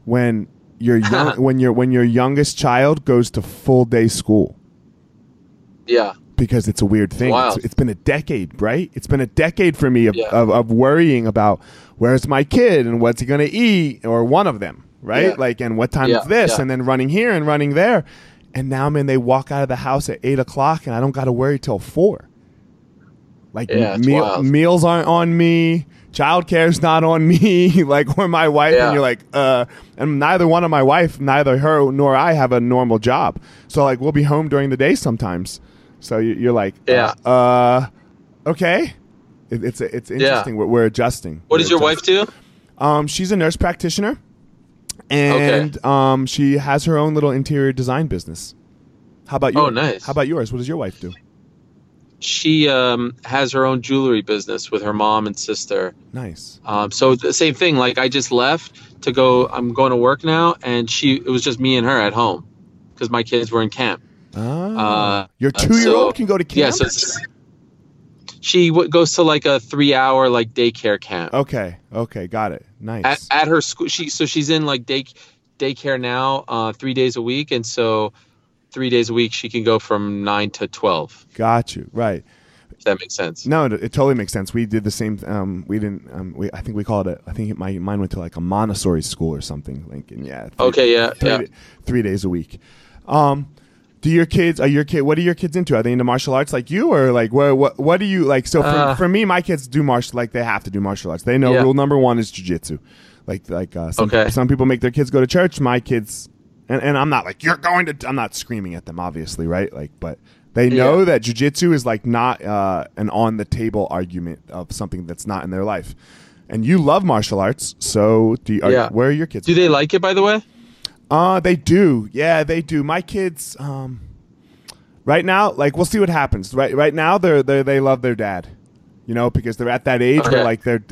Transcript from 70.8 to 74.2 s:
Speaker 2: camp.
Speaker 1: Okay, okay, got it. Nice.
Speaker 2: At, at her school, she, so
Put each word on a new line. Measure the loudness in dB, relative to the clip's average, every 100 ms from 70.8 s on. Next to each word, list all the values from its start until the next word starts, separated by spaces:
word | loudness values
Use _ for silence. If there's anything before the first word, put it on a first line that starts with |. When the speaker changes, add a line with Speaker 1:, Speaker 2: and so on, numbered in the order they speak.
| -2 -2
Speaker 2:
camp. | -4 -8 -4
Speaker 1:
Okay, | -4 -4 -4 -6 -10 _
okay, | -8 -8 -8 -8
got | -6 -6
it. | -8 -16 _
Nice. | -12 -6 -4 -4 -4
Speaker 2:
At, | -2
at | 2
her | 0
school, | -2 -8 -8
she, | -6 -8
so | -6